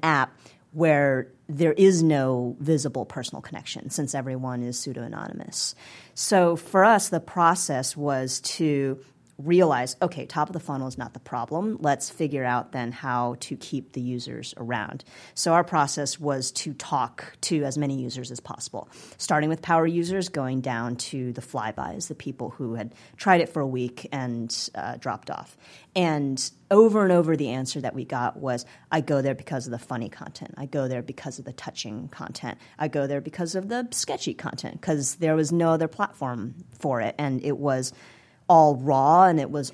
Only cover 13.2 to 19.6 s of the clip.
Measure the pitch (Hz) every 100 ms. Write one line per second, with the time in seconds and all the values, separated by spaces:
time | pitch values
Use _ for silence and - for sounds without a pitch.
13.2 | 120 123 - 127 - 139 127 - 123 123
14.2 | 123 120 127 - 117 120 104 131 - -
15.2 | - - - 170 170 170 143 - 143 -
16.2 | 147 135 131 - 165 131 - 139 120 -
17.2 | - - - 160 143 135 147 135 123 123
18.2 | 120 123 - 120 - 107 - - - -
19.2 | - 151 151 160